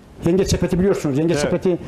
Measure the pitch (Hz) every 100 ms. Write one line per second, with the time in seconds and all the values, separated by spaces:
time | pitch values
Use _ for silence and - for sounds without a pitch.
0 | - - 170 185 185 - 175 175 196 185
1 | 151 135 165 147 143 170 190 170